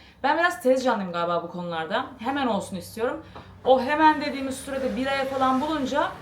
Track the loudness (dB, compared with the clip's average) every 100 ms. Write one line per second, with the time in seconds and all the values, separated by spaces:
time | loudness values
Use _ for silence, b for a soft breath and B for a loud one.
0 | B B 0 2 2 2 2 4 2 0
1 | -2 -2 0 0 -2 -8 -6 -6 -2 -4
2 | -4 -6 -4 -2 0 -2 -4 -8 -10 -4
3 | -4 -4 B B B -4 4 4 4 4
4 | 6 4 0 -4 -6 -6 -6 -4 -2 -2
5 | -2 -2 -2 0 2 2 0 -2 0 0
6 | -2 -4